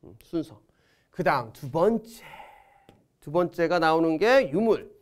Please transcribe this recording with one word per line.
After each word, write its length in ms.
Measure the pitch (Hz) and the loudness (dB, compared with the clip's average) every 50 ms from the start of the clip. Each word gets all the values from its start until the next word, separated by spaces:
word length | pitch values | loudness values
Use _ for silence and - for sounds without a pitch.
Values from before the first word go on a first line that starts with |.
| - | -20
음, 120 | - 95 - - | -20 -20 -20 -20
순서. 380 | _ - 165 151 - - - _ _ _ _ _ _ _ _ _ _ | _ -8 -8 -8 -8 -14 -20 _ _ _ _ _ _ _ _ _ _
그다음 400 | _ - - 170 156 135 120 113 - | _ -4 -2 -2 0 -2 -4 -8 -14
두 160 | - - 139 | -16 -16 -8
번째. 540 | 120 160 170 208 233 220 - - - - - - - - - - - - _ _ _ _ _ - _ _ _ _ _ _ | -2 2 2 2 2 0 -6 -10 -20 -20 -20 -20 -20 -20 -20 -20 -20 -20 _ _ _ _ _ -20 _ _ _ _ _ _
두 120 | _ - | _ -4
번째가 480 | 147 175 180 170 - - 170 156 175 175 | -2 -2 -2 -2 -2 -4 -2 0 0 0
나오는 380 | 165 160 160 160 165 165 160 156 | 2 2 2 2 2 0 0 0
게 320 | 185 226 254 277 254 151 | 2 4 4 4 2 2
유물. 420 | 135 175 226 226 196 - - - - _ | -2 -2 0 0 0 0 -2 -12 -20 _